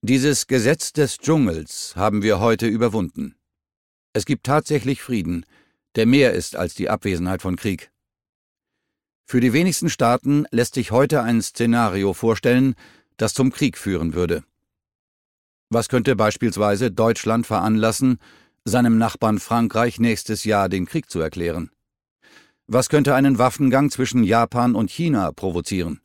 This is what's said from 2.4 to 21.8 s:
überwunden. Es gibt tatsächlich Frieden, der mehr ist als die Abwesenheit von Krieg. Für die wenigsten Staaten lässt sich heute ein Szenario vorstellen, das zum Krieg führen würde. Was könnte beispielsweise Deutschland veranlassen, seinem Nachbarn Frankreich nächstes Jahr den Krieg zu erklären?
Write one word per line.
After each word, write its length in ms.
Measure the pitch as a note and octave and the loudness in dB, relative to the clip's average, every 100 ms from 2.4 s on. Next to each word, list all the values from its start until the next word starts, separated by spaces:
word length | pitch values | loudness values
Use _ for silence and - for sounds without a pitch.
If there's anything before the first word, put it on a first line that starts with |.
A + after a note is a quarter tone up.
| A2+ A2 A#2 | 2 2 0
überwunden. 680 | A2 A#2 G#2+ E2+ - C#2 - _ _ _ _ _ _ _ | 0 0 0 -6 -8 -12 -14 _ _ _ _ _ _ _
Es 120 | - - | -6 -4
gibt 200 | C#3+ - | -4 0
tatsächlich 560 | D3 - D3+ A2 C3+ | -2 0 -4 -2 -6
Frieden, 440 | - A#2+ E2+ F2 - _ _ _ _ - | -4 -4 -2 -6 -8 _ _ _ _ 0
der 100 | A2+ | 4
mehr 280 | C3+ B2+ | 6 4
ist 220 | F2 - - | 2 -6 -6
als 200 | F2+ - | -6 -4
die 140 | F2+ | -4
Abwesenheit 520 | A2 G2+ F2+ F2+ F#2 | -2 -2 -2 -4 -4
von 140 | F#2+ F2+ | -6 -4
Krieg. 360 | G#2+ F#2 - _ _ _ _ _ _ _ _ _ _ _ _ _ _ | -4 -6 -10 _ _ _ _ _ _ _ _ _ _ _ _ _ _
Für 140 | B2+ | 2
die 140 | B2 | 2
wenigsten 360 | B2 F3+ - A#2 | 2 0 0 -4
Staaten 560 | - A#2 B2 C3 D3 D3 | 0 2 2 2 0 0
lässt 240 | A#2 A#2+ - | -2 -2 -2
sich 160 | A#2 | -2
heute 300 | A2+ C#3+ D3 | 0 2 0
ein 180 | A2+ A#2 | 0 -2
Szenario 720 | - - A#2 A#2 A2+ F#2+ G2 | -2 -2 0 2 2 0 -2
vorstellen, 600 | F2+ A2+ G#2+ B2 B2 C3+ B2 - _ _ _ | 0 0 2 2 4 2 -2 -12 _ _ _
das 160 | G#2+ | -4
zum 180 | - C3 | 0 0
Krieg 260 | - D3 - | 2 -2 -2
führen 360 | - F2 E2 | -4 -2 -2
würde. 300 | D#2 F2 F2 - _ _ _ _ _ _ _ _ _ _ _ _ | -2 -2 -2 -6 _ _ _ _ _ _ _ _ _ _ _ _
Was 200 | A2+ A2 | -2 0
könnte 260 | B2+ A2+ A2+ | 0 0 2
beispielsweise 760 | G#2+ - A#2 F#2+ G#2 G2+ A#2+ | 2 2 -2 0 0 0 -2
Deutschland 560 | F2+ A2+ A2+ - A2+ A#2 | 0 0 0 -2 -2 0
veranlassen, 720 | G#2+ F#2+ A2 A2 G#2+ C3 A#2+ _ _ _ _ - | -2 0 2 0 2 0 0 _ _ _ _ -4
seinem 340 | A#2 A#2+ A2+ | 0 4 4
Nachbarn 400 | A2+ - A2+ G#2 | 2 0 0 0
Frankreich 600 | - A#2 A2+ A2 A#2 - | -2 0 0 0 -2 0
nächstes 440 | A#2 G#2+ - G#2+ | 0 0 -4 -6
Jahr 260 | G#2+ G#2 F#2+ | 0 2 2
den 160 | F#2+ F2+ | -2 -4
Krieg 240 | E3 - | -6 -6
zu 100 | F2+ | -6
erklären? 520 | D#2 F2+ E2+ E2 D2+ _ | -6 -4 -6 -6 -10 _